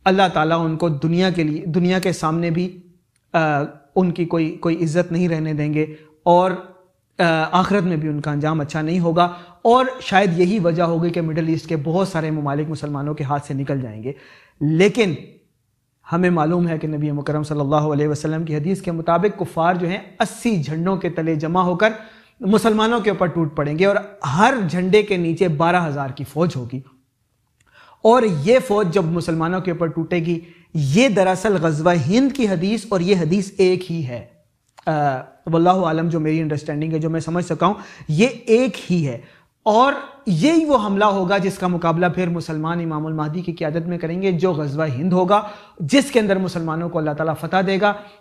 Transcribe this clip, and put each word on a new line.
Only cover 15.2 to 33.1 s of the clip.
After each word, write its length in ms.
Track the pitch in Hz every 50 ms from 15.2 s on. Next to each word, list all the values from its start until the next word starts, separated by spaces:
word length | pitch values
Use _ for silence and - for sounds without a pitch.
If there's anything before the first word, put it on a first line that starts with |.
| - - - _ _ _ _ _ _ _ _ _ _ _ _ _ _ -
हमें 200 | 170 175 180 180
मालूम 360 | 175 160 151 156 180 175 175
है 120 | 170 160 156
कि 80 | 160
नबी 240 | 156 156 147 151 151
मुकर्रम 320 | 143 147 139 - 151 151
सल्लल्लाहु 480 | 151 - 147 147 143 135 151 151 151 151
अलैहि 180 | 147 143 147 151
वसल्लम 360 | 151 147 - 156 156 160 170
की 100 | 160 151
हदीस 260 | 151 147 180 190 190
के 100 | - 175
मुताबिक 460 | 165 165 165 170 170 175 196 208 202
कुफार 400 | - 170 - - 170 165 175 185
जो 100 | 175 175
हैं 300 | 165 190 214 - - - -
अस्सी 420 | 226 - - - - 240 214 170
झंडों 340 | 139 139 156 160 170 190 196
के 140 | 180 190 175
तले 260 | - 170 160 165 160
जमा 260 | 151 160 156 170 185
होकर 320 | 175 180 180 175 214 220 220 - - - - - _ _ _ -
मुसलमानों 580 | 247 190 220 208 233 226 214 214 214 226 240 240
के 100 | 190 208
ऊपर 180 | 190 - 190 -
टूट 280 | 147 170 160 147 -
पड़ेंगे 280 | 156 143 147 151 165 190
और 360 | 202 202 - - - - - -
हर 360 | 135 131 175 214 254 269 240
झंडे 420 | 196 151 156 185 185 185 190 214
के 160 | 208 208 196 180
नीचे 300 | 170 165 165 165 190 175
बारह 320 | 151 143 170 170 180 180
हजार 320 | 170 156 139 143 139 135
की 120 | 135 - 139
फौज 320 | - - 151 175 170 -
होगी। 280 | 131 120 120 127 131 - - _ _ _ _ _ _ _ _ _ _ _ _ _ _ _ _ _ - - - _ _ -
और 200 | 220 240 254 226
ये 340 | 214 170 143 139 202 247 254
फौज 320 | 254 - 208 208 208 170
जब 220 | 160 196 170 160
मुसलमानों 480 | 170 170 - 175 160 160 160 170 185 185
के 120 | 185 185
ऊपर 160 | 165 160 170 160
टूटेगी, 540 | - 165 160 165 185 175 160 175 170 165 - - - - _ _ -
ये 320 | 160 143 131 143 208 262 269
दरअसल 500 | 185 202 185 185 185 180 - 220 196 165
गज़वा 340 | 160 165 156 151 156 180
हिंद 400 | 175 170 120 151 202 247 277 262
की 140 | 269 - 233
हदीस 460 | 202 190 160 180 202 233 214 - -
और 100 | 202 180
ये 120 | 175 190